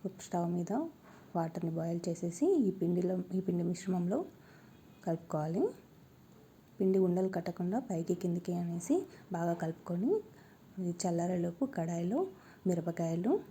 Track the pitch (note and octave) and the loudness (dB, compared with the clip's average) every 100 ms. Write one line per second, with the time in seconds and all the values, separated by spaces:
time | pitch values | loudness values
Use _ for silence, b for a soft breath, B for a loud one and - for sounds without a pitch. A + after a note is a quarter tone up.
0 | G3 - - F3 E3+ F3 F3 A3+ E4 - | -8 -10 -6 -2 -2 -2 -2 -2 -4 -10
1 | B B - F3 E3 E3+ E3+ E3 E3 E3+ | B B -6 -4 -2 -4 -4 -2 -2 -2
2 | F3 E3 E3+ E3+ D#4+ F4 G3+ F#3+ E3+ F3 | -2 -4 -4 0 2 4 4 4 4 4
3 | F3+ F#3 F#3 F#3 F#3 F3 F3 F3 - F3+ | 4 0 0 -2 2 2 2 0 0 2
4 | F3 A#3+ F#4+ B B B B B - - | 2 0 -2 B B B B B -20 -8
5 | - E3 - D#3 D3+ F3 G4+ - - - | -2 -2 -2 -2 0 0 0 -2 -20 -20
6 | - - - - - - - - F#3+ F#3+ | -20 -20 -20 -20 -20 -20 -20 0 4 6
7 | F#3 F3 F#3+ F3+ F3 E3+ F3+ A3 C4 E3+ | 4 4 2 0 -4 -4 -2 -2 -2 -4
8 | E3 F3+ F3 F3 F3 F3 F3 E3+ - D#4+ | 0 0 0 -2 -2 -2 -2 -4 0 0
9 | - B B F3 E3+ E3+ E3 E3 - F3 | 0 B B -2 0 0 -4 -6 -4 -2
10 | A#3+ G#4+ - B B B - - F3 E3+ | 2 0 -2 B B B -16 -6 -4 -2
11 | F3+ E3+ F3 F3+ E3+ E3+ C4+ - E3 E3+ | 0 0 0 0 -2 -2 -4 -2 -2 -2
12 | F3 C4 F#4+ B B B F#3 F3 E3+ E3 | 0 0 -2 B B B 0 0 -2 -2
13 | E3 E3 G3+ G#4 - | -2 0 2 0 -2